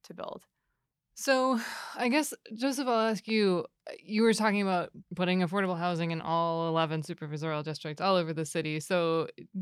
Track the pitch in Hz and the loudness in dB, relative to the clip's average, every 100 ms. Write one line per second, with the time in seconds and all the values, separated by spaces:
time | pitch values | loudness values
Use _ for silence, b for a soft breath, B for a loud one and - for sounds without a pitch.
0 | - 175 - - _ _ _ _ _ _ | -20 -12 -12 -12 _ _ _ _ _ _
1 | _ - - 262 262 240 226 B B B | _ -8 0 2 4 0 -2 B B B
2 | 247 277 294 - - 220 262 269 262 226 | 0 2 0 -6 -14 -4 -2 0 2 2
3 | 220 220 - 220 202 180 - _ - - | 2 0 0 2 4 2 -2 _ -16 -14
4 | - 214 226 220 214 202 196 185 165 - | -4 4 4 6 4 2 2 0 -2 -8
5 | - 175 180 185 180 190 190 175 175 170 | -14 -2 2 2 2 0 0 0 0 0
6 | 165 165 - 165 170 165 165 160 160 160 | -2 -2 0 0 2 0 0 2 2 0
7 | 147 170 151 151 160 151 151 151 156 151 | -4 -8 -8 -6 -4 -4 -4 -6 -8 -2
8 | 185 185 165 160 156 170 156 151 151 180 | 2 2 2 -2 -4 -2 -2 -4 0 0
9 | 165 160 156 - - 190 | 2 2 0 -6 -12 -8